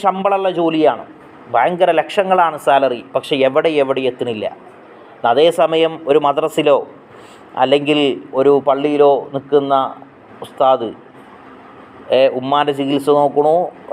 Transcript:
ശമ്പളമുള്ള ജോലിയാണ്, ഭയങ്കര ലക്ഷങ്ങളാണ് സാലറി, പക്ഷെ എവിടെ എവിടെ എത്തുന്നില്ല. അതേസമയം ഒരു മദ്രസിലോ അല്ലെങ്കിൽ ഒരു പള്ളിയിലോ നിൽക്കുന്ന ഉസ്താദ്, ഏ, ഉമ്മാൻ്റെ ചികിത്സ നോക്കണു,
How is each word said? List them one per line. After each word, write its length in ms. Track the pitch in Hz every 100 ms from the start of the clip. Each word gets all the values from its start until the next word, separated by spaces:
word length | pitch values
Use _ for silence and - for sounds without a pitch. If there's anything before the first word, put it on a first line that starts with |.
ശമ്പളമുള്ള 480 | 196 190 196 196 190 170
ജോലിയാണ്, 460 | 165 160 151 113 - - - - -
ഭയങ്കര 360 | 120 143 175 180 165
ലക്ഷങ്ങളാണ് 580 | 147 - 190 185 165 151 -
സാലറി, 340 | 135 135 120 -
പക്ഷെ 220 | - - 143 131
എവിടെ 220 | 143 160 147
എവിടെ 180 | 135 131 131
എത്തുന്നില്ല. 360 | 123 123 107 95 - - - - - - - 117
അതേസമയം 640 | 120 165 165 160 160 160 160 151
ഒരു 100 | 147 147
മദ്രസിലോ 520 | 143 156 160 147 131 - - - - - - - -
അല്ലെങ്കിൽ 360 | 131 143 143 147 139 - - 131
ഒരു 120 | 139 143 139
പള്ളിയിലോ 440 | 139 147 147 143 135 -
നിൽക്കുന്ന 400 | 139 139 143 139 135 123 - - - - -
ഉസ്താദ്, 460 | - - 131 127 110 - - - - - - - - - - - - 123
ഏ, 40 | 135 123
ഉമ്മാൻ്റെ 340 | 131 147 143 139
ചികിത്സ 300 | 139 139 139 147
നോക്കണു, 380 | 143 143 147 165 175 - -